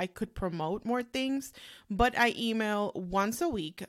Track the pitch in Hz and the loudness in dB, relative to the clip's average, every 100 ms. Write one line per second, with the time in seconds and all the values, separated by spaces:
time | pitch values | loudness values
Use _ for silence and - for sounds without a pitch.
0 | 185 - 220 - 190 170 156 208 226 247 | -6 -4 -6 -4 -4 -2 -2 -2 0 0
1 | 240 262 262 269 - - - - - 196 | 0 -2 0 -2 -4 -14 -20 -18 -6 2
2 | 240 247 240 - 233 220 214 208 208 - | 4 6 2 2 0 0 2 0 0 -2
3 | 180 190 202 240 339 220 156 - | -2 2 2 2 0 0 -4 -8